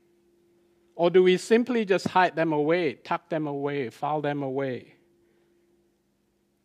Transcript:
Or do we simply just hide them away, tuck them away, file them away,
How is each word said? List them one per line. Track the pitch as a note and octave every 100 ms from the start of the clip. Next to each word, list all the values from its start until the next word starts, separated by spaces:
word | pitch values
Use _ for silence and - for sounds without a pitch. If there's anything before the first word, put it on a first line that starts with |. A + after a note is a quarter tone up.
| _ _ _ _ _ _ _ _ _
Or | - F3
do | F3
we | F3+ F3+
simply | - A#3 B3 A#3+
just | G3 F3+ -
hide | F#3 F3+ D#3
them | E3
away, | D3+ D3 F3 D#3+
tuck | G#2+ - F3 -
them | D#3+ D3+
away, | C#3+ C#3+ C#3+ A#2
file | - D3 D#3
them | C#3+ C#3+
away, | C#3 C3+ C3+ A#2 - _ _ _ _ _ _ _ _ _ _ _ _ _ _ _ _ _